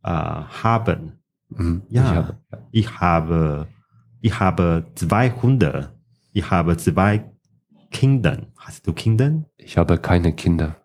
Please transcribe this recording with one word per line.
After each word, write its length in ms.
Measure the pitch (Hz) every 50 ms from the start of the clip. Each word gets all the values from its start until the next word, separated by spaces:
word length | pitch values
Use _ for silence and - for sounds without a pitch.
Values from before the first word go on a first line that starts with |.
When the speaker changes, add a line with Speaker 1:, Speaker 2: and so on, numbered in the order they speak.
| -
Speaker 1:
呃， 420 | 95 87 78 78 80 78 78 76
haben. 640 | - - - - 110 117 113 110 - 82 82 80 78 - _ _ _ _ _ _ _ -
Speaker 2:
嗯， 240 | - 87 85 85 92 98 -
Speaker 1:
Ja. 140 | 113 123 131
Speaker 2:
ich 100 | 127 87
habe, 240 | 82 78 - - - _ _
ja. 80 | - - - _
Speaker 1:
Ich 280 | - 110 104 - - -
habe, 680 | 95 87 85 82 80 80 85 82 80 76 73 73 78 - - _ _ _ _ _ _ _ _ _
ich 180 | - 110 - -
habe 460 | 98 95 87 92 90 85 82 82 82 - -
zwei 360 | - - 80 101 107 127 127
Hunde. 600 | 120 - - 120 135 123 98 71 71 69 71 73 - _ _ _ _ _ _ _ _
Ich 160 | 101 - -
habe 260 | 92 87 82 85 85
zwei 540 | 80 - - 82 92 95 104 104 110 - - - _ _ _ _ _ _ _ _ _ _ _
Kinder. 480 | - - - 135 139 131 - 76 - - - - _
Hast 280 | _ - - - - _
du 80 | - -
Kinder? 500 | - - 113 110 110 131 143 156 160 151 _ _
Speaker 2:
Ich 200 | _ - - -
habe 200 | - 85 78 87
keine 360 | 80 - - 90 87 85 82 80
Kinder. 420 | - - 90 85 80 80 78 80 -